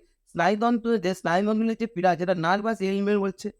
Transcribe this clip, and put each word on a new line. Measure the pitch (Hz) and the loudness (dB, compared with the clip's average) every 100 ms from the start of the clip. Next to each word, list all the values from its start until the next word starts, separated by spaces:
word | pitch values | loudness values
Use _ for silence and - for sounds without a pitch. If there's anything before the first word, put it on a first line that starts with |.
| _ _ _ | _ _ _
স্নায়ুতন্ত্র, | 165 170 208 233 240 226 226 | 0 0 2 0 0 0 0
যে | 180 | 0
স্নায়ুতন্ত্রের | 190 175 175 208 220 226 226 | -2 0 0 2 0 0 -2
যে | 226 | -4
পীড়া, | 175 180 165 | 0 0 2
যেটা | 180 | 0
নার্ভাস | 180 160 202 214 208 | 0 0 0 -2 -2
এলিমেন্ট | 190 196 202 208 | -2 0 0 0
বলছে, | 196 - 214 | 0 -4 -10